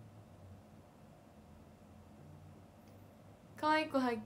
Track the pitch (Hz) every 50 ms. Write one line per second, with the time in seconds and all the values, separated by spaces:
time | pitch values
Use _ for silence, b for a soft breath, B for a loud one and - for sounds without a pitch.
0 | - - - - - - - - - - - - - - - - - - - -
1 | - - - - - - - - - - - - - - - - - - - -
2 | - - - - - - - - - - - - - - - - - - - -
3 | - - - - - - - - - - - - 311 302 311 311 311 311 - 269
4 | 254 247 233 220 214